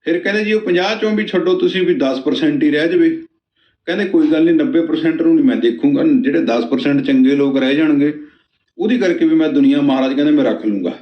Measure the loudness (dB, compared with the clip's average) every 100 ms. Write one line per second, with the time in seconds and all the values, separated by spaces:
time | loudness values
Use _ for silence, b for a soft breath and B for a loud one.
0 | -2 -4 -2 -4 -2 -2 0 -2 0 -2
1 | -2 -2 -2 -2 0 0 0 0 0 0
2 | 0 -2 -4 -2 -2 0 0 0 0 2
3 | 2 0 -12 _ _ _ _ _ -8 -4
4 | 0 0 2 2 2 2 0 0 -2 -2
5 | -2 0 2 2 2 2 -2 0 0 2
6 | 2 2 0 0 0 -2 -2 -2 0 -2
7 | 0 2 2 2 0 0 0 0 2 2
8 | 0 -4 B B B B B -6 -2 0
9 | 0 0 2 2 2 2 2 2 0 0
10 | 0 0 2 2 0 -2 -4 -4 -6 -8